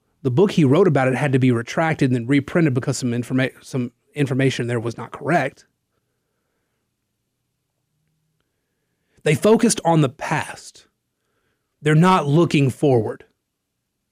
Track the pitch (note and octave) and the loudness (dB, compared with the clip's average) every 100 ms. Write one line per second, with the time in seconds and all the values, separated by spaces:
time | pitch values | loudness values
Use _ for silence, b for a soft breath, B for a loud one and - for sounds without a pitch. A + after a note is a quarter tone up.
0 | _ _ C3+ B2 G3+ - C#3 D3 F#3+ C#3 | _ _ -2 2 2 2 2 4 2 2
1 | C3 B2+ D3 C3 C3 A#2 A#2 - D#3+ D#3 | 0 -2 -2 0 2 0 -4 -4 -2 0
2 | C#3 B2 A#2 C#3+ - A3 D#3+ B2+ C#3+ B2+ | -2 -2 -2 -2 0 0 0 -2 -4 -4
3 | B2+ A#2+ A#2+ C3 C3 - - C3+ A#2+ _ | -4 -4 -4 -2 -2 -6 -12 -8 -8 _
4 | _ D3 C3+ C3 C3+ - A#2 A#2+ A#2 - | _ -6 -4 0 -2 -2 -4 -4 -6 -10
5 | - - C#3+ E3 C3+ - _ _ _ _ | -14 -10 -2 -2 -2 -10 _ _ _ _
6 | _ _ _ _ _ _ _ _ _ _ | _ _ _ _ _ _ _ _ _ _
7 | _ _ _ _ _ _ _ _ _ _ | _ _ _ _ _ _ _ _ _ _
8 | _ _ _ _ _ _ _ _ _ _ | _ _ _ _ _ _ _ _ _ _
9 | _ _ D#3 D#3 G#3 A3+ A#3 - E3 E3 | _ _ -2 2 4 4 2 0 0 2
10 | C3+ - - D3+ - - - - _ _ | 0 -2 -6 -6 -6 -14 -20 -20 _ _
11 | _ _ _ _ _ _ _ _ D3 D#3 | _ _ _ _ _ _ _ _ 0 4
12 | F3+ F#3 C#3+ D3 E3+ D#3 C3+ - D3 B2 | 4 4 2 2 2 2 0 0 2 2
13 | A2 - _ _ _ _ _ _ _ _ | 0 -8 _ _ _ _ _ _ _ _
14 | _ | _